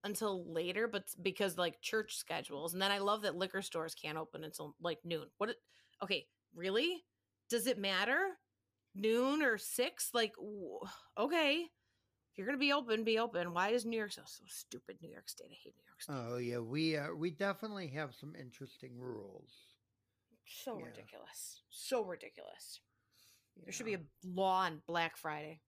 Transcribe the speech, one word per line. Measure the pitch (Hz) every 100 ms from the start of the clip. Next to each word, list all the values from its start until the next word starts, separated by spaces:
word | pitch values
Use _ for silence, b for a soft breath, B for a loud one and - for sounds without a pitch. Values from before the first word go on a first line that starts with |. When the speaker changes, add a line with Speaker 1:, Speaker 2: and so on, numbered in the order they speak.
Speaker 1:
until | 208 202 220 190 175
later, | 165 175 185 226
but | 208
s-, | -
because, | - 180 185 196 170
like, | 175 139
church | - 220 214 -
schedules. | - 160 - 143 165
And | 175
then | 196
I | 202
love | 196 214
that | 208 165
liquor | 185 190
stores | 190 165 160
can't | - 151 156
open | 156 151
until, | 156 151 151 -
like, | 170 156
noon. | 170 160 143 _
What? | 208
It, | - b b b b
okay, | 185 175 - _ _
really? | 160 185 208 330 349 _ _ _ _ _
Does | 233 214
it | 226
matter? | 196 185 214 285 381 359 _ _ _ _ _
Noon | 190 214 226 262 294
or | 285 214
six? | - - 254 - -
Like, | 240 220 -
w-, | 208 208 175 95 196 B B -
okay. | 254 339 294 311
If | 339 _ _ _ _ _ _ -
you're | 196
gonna | 277
be | 285
open, | 285 240 220
be | 226 220
open. | 233 180 175
Why | 170 196
is | 240
New | 220 226
York | 208
so, | -
so | - - -
stupid? | - - - - -
New | 165
York | - -
State. | - -
I |
hate | - - _
New |
York | _ -
State. | -
Speaker 2:
Oh, | 139 117 123
yeah. | 120 120
We, | 113 143 160 151
uh, | 147
we | 165 170
definitely | 147 196 190 214 202 165
have | 139 147
some | 117 143 156
interesting | 127 - 135 - 131 120
rules. | 127 110 98 95 - - - _ _ _ _ _ _ 233 -
Speaker 1:
So | - 277 220
Speaker 2:
Yeah. | 240
Speaker 1:
ridiculous. | 226 - - - - - - _
So | - - 254
ridiculous. | 196 170 90 - - - - - _ b b b b b b -
There | 175
should | 185 226
be |
Speaker 2:
Yeah. | 196
Speaker 1:
a | 151 _
law | 185 180 190 185
on | 185 151 -
Black | 170 165 -
Friday. | 156 151 151 160